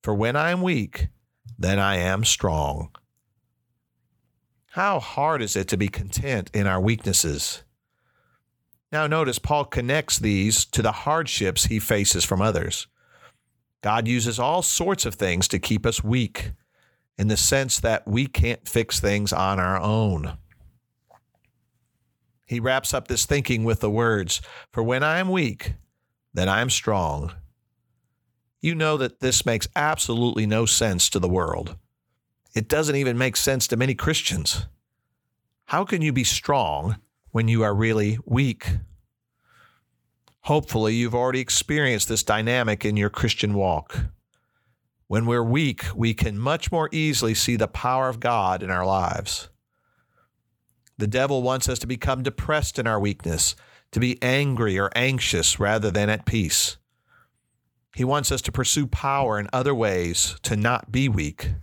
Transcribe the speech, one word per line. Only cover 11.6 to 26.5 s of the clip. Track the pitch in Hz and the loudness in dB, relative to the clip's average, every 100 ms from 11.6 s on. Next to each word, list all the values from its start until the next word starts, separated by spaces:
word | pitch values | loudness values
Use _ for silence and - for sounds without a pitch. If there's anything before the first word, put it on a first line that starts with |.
| - | 2
he | 110 | 0
faces | - 107 101 87 | 2 2 2 2
from | - 92 | 2 2
others. | 107 92 - - - _ _ - - _ _ _ _ _ | 2 0 -2 -6 -10 _ _ -20 -20 _ _ _ _ _
God | 104 110 113 | 0 0 2
uses | 123 113 110 | 0 0 0
all | 123 175 | 0 0
sorts | 175 - 175 190 120 | 0 0 -2 -2 -4
of | - | -2
things | 95 87 92 | -2 0 0
to | - | -2
keep | - 107 117 | 0 0 0
us | - | -2
weak, | 107 123 110 - - - _ _ _ _ _ - | 0 0 0 -4 -10 -10 _ _ _ _ _ -2
in | 101 | 0
the | 104 | 2
sense | - 135 131 - | 2 2 0 0
that | 117 107 - | 0 0 0
we | 107 135 | -2 0
can't | - 117 117 - | 2 0 0 -2
fix | 117 110 - | -2 0 0
things | 104 104 101 | 0 0 0
on | - 95 98 | 0 0 2
our | 90 95 | 0 0
own. | 95 110 107 85 73 76 - _ - _ _ _ _ - _ _ _ _ _ _ _ _ _ _ _ _ _ | 2 2 2 0 -4 -10 -18 _ -20 _ _ _ _ -20 _ _ _ _ _ _ _ _ _ _ _ _ _
He | 120 | -2
wraps | 123 131 - | 2 0 0
up | 135 - | -4 -2
this | 123 - | -2 0
thinking | 143 120 117 | 0 2 0
with | 113 104 | 2 2
the | 104 | 2
words, | 107 117 107 90 - - - - | 2 2 2 0 -4 -6 -18 -10
"For | - | -4
when | 113 127 | 0 2
I | 151 165 | 2 0
am | 185 | 0
weak, | 185 139 - - - _ _ _ _ _ | 0 0 -4 -8 -8 _ _ _ _ _
then | - | -2
I | 92 | 2